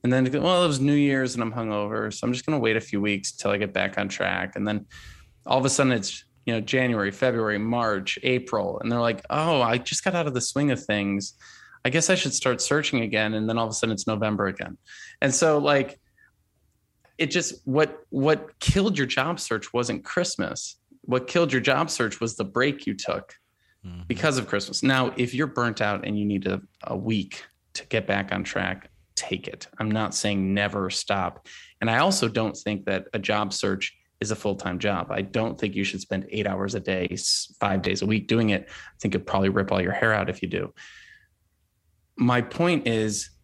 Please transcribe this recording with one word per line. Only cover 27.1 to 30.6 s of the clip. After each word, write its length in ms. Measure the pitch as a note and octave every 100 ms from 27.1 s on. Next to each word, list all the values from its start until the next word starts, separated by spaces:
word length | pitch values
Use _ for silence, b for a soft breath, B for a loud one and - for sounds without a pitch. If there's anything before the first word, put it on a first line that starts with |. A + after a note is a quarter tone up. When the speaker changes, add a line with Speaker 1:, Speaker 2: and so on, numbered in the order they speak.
| A2 - - - _ _ -
Speaker 1:
to 100 | -
get 180 | A2+ G2+
back 260 | G2+ G2
on 100 | F#2+
track, 460 | F#2+ F#2+ F#2+ F#2+ - _ _ -
take 320 | - F#2+ -
it. 200 | - - -
I'm 100 | G#2+
not 240 | G#2+ G#2
saying 400 | - G#2+ G2+ F#2+
never 360 | G2+